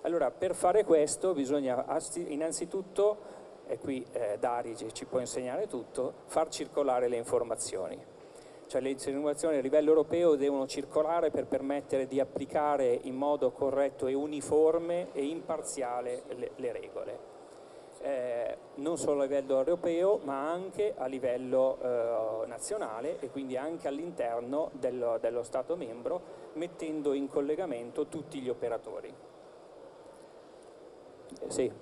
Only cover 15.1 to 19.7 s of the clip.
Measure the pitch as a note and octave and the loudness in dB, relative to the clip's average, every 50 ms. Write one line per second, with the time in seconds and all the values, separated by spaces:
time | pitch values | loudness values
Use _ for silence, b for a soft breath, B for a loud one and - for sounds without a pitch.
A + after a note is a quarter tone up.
15.1 | - - C#3 C#3+ E3 E3 - - E3 D3+ D#3 - - C#3 B2+ A#2+ A#2+ B2 B2 B2 | -2 -2 -2 -2 -2 -4 -4 -4 -4 -4 -4 -6 -4 -4 -2 -2 -2 -2 -2 -4
16.1 | B2 B2+ - - B2+ A#2+ B2 - - - C3 A#2+ G#2+ F#2+ F#2+ G2 F#2+ G2 - - | -4 -6 -6 -10 -8 -6 -6 -8 -6 -6 -6 -4 -4 -6 -8 -8 -8 -8 -8 -8
17.1 | A2 B2+ - - - - B B B B B B B B B B B - - C#3 | -8 -10 -12 -16 -18 -18 B B B B B B B B B B B -8 -4 -4
18.1 | C#3 C3 B2 B2 A#2+ A#2+ A#2 G#2+ A2+ - - - - - C#3 D#3 E3+ D3 D3 D#3 | -2 -2 -2 -2 -2 -2 -2 -4 -4 -8 -12 -14 -10 -4 -2 -2 -2 0 2 2
19.1 | D3 C#3+ C#3 C3+ C#3+ C#3 C3+ C3+ C#3 C3 C3 D3 | 4 4 4 2 2 0 2 4 4 4 4 4